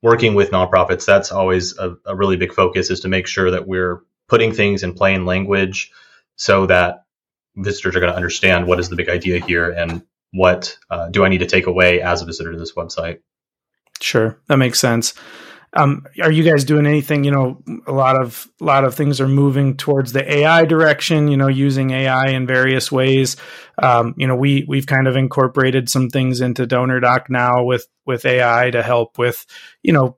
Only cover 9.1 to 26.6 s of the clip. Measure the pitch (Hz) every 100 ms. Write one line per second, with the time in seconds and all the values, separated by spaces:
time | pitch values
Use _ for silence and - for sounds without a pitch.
9.1 | 87 90 90 85 87 85 85 82 85 -
10.1 | _ _ 92 92 90 - - - 85 85
11.1 | 98 95 92 87 95 90 90 90 87 90
12.1 | 87 85 82 82 82 82 - 82 - 82
13.1 | 82 _ _ _ _ _ _ _ - -
14.1 | 123 110 - - 135 127 - 127 117 -
15.1 | - - - - - _ - 143 143 -
16.1 | - 165 156 165 147 135 151 147 151 143
17.1 | 147 143 139 127 - - 117 - 135 131
18.1 | 131 123 - - - 160 139 135 123 147
19.1 | 131 135 139 143 135 139 135 - 139 123
20.1 | 135 143 147 151 165 160 160 160 147 -
21.1 | 156 147 139 135 135 139 135 131 131 135
22.1 | 131 135 131 127 127 131 131 - 135 131
23.1 | 135 131 - - - - - 131 120 117
24.1 | - 131 127 143 139 143 139 139 135 131
25.1 | 127 131 143 131 135 127 131 120 131 127
26.1 | 135 127 123 127 120